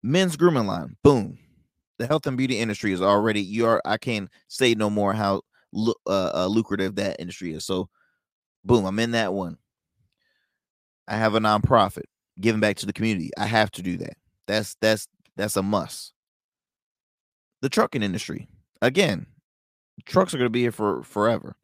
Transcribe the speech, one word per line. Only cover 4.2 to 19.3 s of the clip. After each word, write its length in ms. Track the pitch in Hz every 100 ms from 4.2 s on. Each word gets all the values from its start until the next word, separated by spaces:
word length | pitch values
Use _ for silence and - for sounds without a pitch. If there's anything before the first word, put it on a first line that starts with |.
| 98 _ _
say 260 | - 127
no 140 | 110 107
more 240 | 104 101
how 300 | 107 101 98 _ _ _
lu-, 220 | - 113 - -
uh, 240 | 98 90
uh, 120 | - 92
lucrative 480 | 110 110 98 95
that 260 | 95 98 -
industry 320 | 87 - 90
is. 140 | 78 -
So, 240 | 92 87 _ _ _ _ _ _ _
boom, 220 | 95 120 95
I'm 120 | 101
in 120 | 117
that 240 | 117 101
one. 240 | 98 87 82 _ _ _ _ _ _ _ _ _ _ _ _ _ _ -
I 80 | 107
have 180 | 113
a 60 | 107
nonprofit, 640 | 110 104 - 117 95 - - _ _ -
giving 200 | 107 110
back 160 | 107 98
to 80 | 98
the 80 |
community. 360 | - 113 98 80 -
I 80 |
have 260 | 104 110 104
to 100 | -
do 160 | 92 87
that. 180 | - - _ _ -
That's, 300 | 107 104 -
that's, 280 | 110 107 - _ _ -
that's 200 | 104 -
a 60 |
must. 520 | 98 101 82 - - _ _ _ _ _ _ _ _ _ _ _ _ _ _ _
The 80 | 135
trucking 340 | - 226 123
industry, 460 | 104 90 - - - _ _ _
again, 460 | 120 139 175 95 -